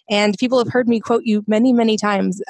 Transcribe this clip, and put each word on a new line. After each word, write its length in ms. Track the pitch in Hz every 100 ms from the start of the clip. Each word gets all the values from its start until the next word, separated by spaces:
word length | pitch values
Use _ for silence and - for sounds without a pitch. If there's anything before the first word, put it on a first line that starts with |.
| -
And 260 | 208 208 196
people 220 | 247 254
have 100 | 214
heard 180 | 247 233
me 140 | 233
quote 240 | - 233
you 200 | 233 208 208
many, 260 | 214 247
many 240 | 240 226 214
times. 460 | 208 196 190 190 -